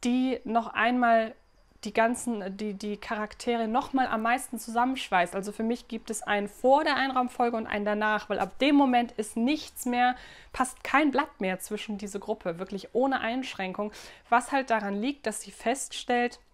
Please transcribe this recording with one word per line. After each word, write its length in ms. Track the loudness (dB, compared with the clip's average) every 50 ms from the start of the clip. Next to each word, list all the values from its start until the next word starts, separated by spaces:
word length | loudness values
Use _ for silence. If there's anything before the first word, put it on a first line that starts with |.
| 0
die 380 | 2 2 2 2 0 0 -2 -4
noch 300 | 0 0 0 0 0 0
einmal 600 | 2 2 4 4 4 4 4 4 4 2 0 -6 _ _ _ _ _ _ _ _ _ -12
die 100 | -4 2
ganzen, 640 | 4 4 4 2 0 -4 -4 -4 -4 -4 -6 -8 -6
die, 160 | -6 -6 -6
die 240 | -6 -6 -8 -8 -8
Charaktere 720 | -6 -6 -4 -4 -4 -6 -8 -8 -2 -2 0 0 0 0
noch 260 | 0 0 -2 0 0
mal 140 | 0 0 0
am 160 | 0 -2 2
meisten 340 | 2 0 0 -2 -6 -10 -10
zusammenschweißt. 800 | -10 -4 0 0 2 2 0 -4 -4 2 2 2 2 2 0
Also 160 | -6 -6 -6
für 100 | -6 -4
mich 260 | -2 -2 -2 -4 -6 -10
gibt 220 | -10 -10 -8 -8
es 140 | -8 -8 -4
einen 240 | -2 -2 0 -2 -4
vor 360 | -8 0 4 6 6 6 6
der 120 | 2 2
Einraumfolge 600 | 2 0 0 2 0 0 -2 0 0 0 0 2
und 120 | -2 -4 -2
einen 180 | -2 -2 0
danach, 420 | 0 0 0 2 2 0 0 0 -2
weil 120 | -2 -2
ab 180 | -2 -4 -2 0
dem 180 | 2 6 6
Moment 360 | 6 6 6 4 4 2 2
ist 260 | -4 -8 -8 -6 -2 -2
nichts 480 | 0 0 0 0 -2 -10 -14 -8 -4
mehr, 300 | -2 0 2 2 2 2 0 -8 -20 -20 -20 -20 -14
passt 320 | -2 -2 -2 -2 -2 -10 -10
kein 280 | 2 2 4 4 4
Blatt 280 | 4 2 0 -2 -4 _
mehr 200 | -2 -2 -2 -4
zwischen 400 | -6 -8 -8 -8 -6 -8 -8 -8
diese 200 | -8 -8 -8 -10
Gruppe, 380 | -6 -6 -6 -4 -4 -6 -6 -6
wirklich 380 | -8 -8 -8 -10 -10 -4 _
ohne 240 | 2 2 2 2 0
Einschränkung. 720 | -2 -2 -2 -2 -4 -6 -6 -6 -6 -6 -4 -4 -6 -6 -6 -12 -18 -20 -20 -20 _ _
Was 220 | 2 2 2 2
halt 200 | 0 0 2 2
daran 240 | 0 0 0 0 -2
liegt, 320 | -2 -2 -2 -2 -2 _ -6
dass 140 | -6 -6
sie 100 | -10 -14
feststellt 880 | -16 -6 -2 -2 -2 -2 -4 -8 -10 -12 -2 0 2 2 2 0 -2 -6 _ _